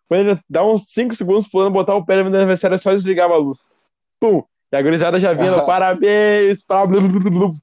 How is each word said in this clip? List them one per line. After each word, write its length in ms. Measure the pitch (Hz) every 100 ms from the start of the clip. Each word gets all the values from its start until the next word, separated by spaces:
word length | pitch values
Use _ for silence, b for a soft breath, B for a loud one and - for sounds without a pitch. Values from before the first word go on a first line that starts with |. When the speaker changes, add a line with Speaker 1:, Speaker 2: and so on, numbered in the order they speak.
| -
Speaker 1:
Quando 220 | 180 202
ele 100 | 185 -
dá 160 | 156
uns 200 | 208 220 -
cinco 260 | - 247 226
segundos, 300 | 180 208 208
o 20 |
fulano 220 | 190 196
botava 260 | 190 185 202
o 80 | 170
pé 160 | 190
no 60 | 190 190
aniversário, 420 | 190 180 190 185
só 140 | 190
desligava 400 | 202 190 175 175
a 40 | 165
luz. 340 | 143 135 _ _ _ _ _ _
Pum! 240 | 226 175 - _ _
E 40 | 139
a 60 |
gurizada 360 | 143 160 170 185
já 140 | 190
vinha 160 | 170 185
no 140 | 175 147
Speaker 2:
<laughs> 0 |
Speaker 1:
"Parabéns", 960 | 180 185 180 202 208 208 208 202 196
pá, 220 | - 196 196
blu, 160 | 196
blu, 180 | 190 190
blu, 120 | 190
blu, 220 | 175 196 156